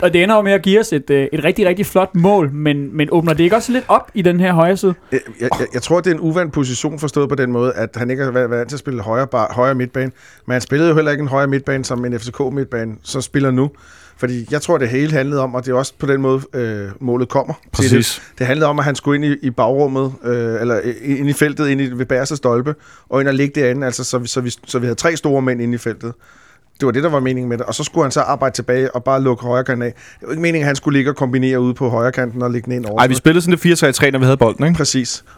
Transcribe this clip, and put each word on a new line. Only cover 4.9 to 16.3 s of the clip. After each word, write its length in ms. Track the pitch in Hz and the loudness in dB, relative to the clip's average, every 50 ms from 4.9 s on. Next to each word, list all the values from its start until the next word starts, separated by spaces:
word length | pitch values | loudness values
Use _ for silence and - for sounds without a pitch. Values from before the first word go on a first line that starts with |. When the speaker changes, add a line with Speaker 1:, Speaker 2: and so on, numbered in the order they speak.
| 175 - - - - | 0 -2 -4 -4 -4
Speaker 2:
Jeg, 80 | 131 - - 110 - | -4 -4 -6 -8 -6
jeg, 80 | 113 131 - - | -4 -2 -2 -2
jeg, 60 | 127 - - | -2 -4 -4
jeg 80 | 123 - | -6 -2
tror, 180 | - 160 175 | 0 0 2
det 100 | 170 185 | 2 0
er 40 | 165 | 0
en 60 | 151 | 0
uvant 320 | 170 160 160 180 180 156 - | -2 -2 0 0 -2 -2 -2
position, 460 | 151 139 127 123 - - 156 160 147 | -2 -2 -2 -2 -4 -4 -6 -4 -4
forstået 300 | 156 143 - 151 143 120 | -6 -2 0 0 0 0
på 60 | 147 | 0
den 180 | 135 131 123 123 | -2 0 0 0
måde, 200 | 120 123 127 - | 0 0 0 -2
at 160 | 87 113 110 - | -2 -6 -6 -6
han 140 | 117 123 120 | -6 -4 -4
ikke 120 | 131 131 139 | -2 -2 -4
er 80 | 135 | -2
va-, 180 | 120 127 127 113 | 0 0 0 0
vant 200 | 120 120 120 123 | 0 -2 -4 -4
til 80 | 143 | -8
at 40 | 139 | -8
spille 220 | - 143 127 117 101 | -8 -6 -6 -6 -4
højre 240 | 107 113 120 135 | -2 -2 -2 -2
bar, 260 | - - 120 110 - 95 | 0 0 0 0 0 0
højre 200 | 120 123 131 135 | 0 0 0 0
midtbane. 360 | 127 127 120 - 131 131 131 - _ - - - - _ | 0 -2 -4 -4 -4 -4 -6 -8 _ -20 -20 -20 -16 _
Men 60 | - 123 | -4 -4
han 80 | 127 | -2
spillede 280 | - - 143 147 165 170 | -2 0 0 2 2 4
jo 60 | 156 | 4
heller 160 | 156 156 147 | 2 2 2
ikke 120 | 147 147 151 | 0 -2 -2
en 60 | 135 | -2
højre 180 | 135 135 143 | 0 0 0
midtbane, 380 | 139 139 135 131 - 139 135 131 | 0 0 -2 -2 -2 -4 -4 -4
som 200 | - 131 120 123 | -4 -4 -4 -4
en 140 | 123 120 117 | -4 -4 -6
F 20 | 113 | -6
C 80 | 123 113 | -8 -6
K-midtbane, 640 | - 139 131 135 139 135 - 127 117 113 113 107 - - | -4 -4 -2 -2 -4 -4 -4 -4 -6 -6 -6 -8 -12 -12
som 200 | - - 131 127 | -8 -8 -8 -6
spiller 280 | - - 143 139 135 | -4 -2 0 2 2
nu. 200 | 127 127 135 147 - - - - - - - - _ | 2 2 0 0 -2 -8 -20 -20 -20 -20 -20 -20 _
Fordi 300 | - - 123 123 120 113 113 | -6 -6 -4 -4 -6 -6 -4
jeg 120 | 143 147 - | -4 -4 0
tror, 160 | - 175 147 | 0 2 2
det 100 | 135 113 | 2 0
hele 240 | 123 131 147 156 156 | 0 0 0 2 0
handlede 280 | 139 131 143 147 139 131 | 0 0 0 0 -2 -2
om, 120 | 131 120 | -2 -4
og 100 | 127 123 | -4 -2
det 40 | 131 127 | 0 0
er 40 | |
også 160 | 127 135 - - - | 0 -2 -2 -6 -4
på 80 | - | -2
den 140 | 139 139 135 | 0 0 2
måde, 200 | 135 131 | 2 2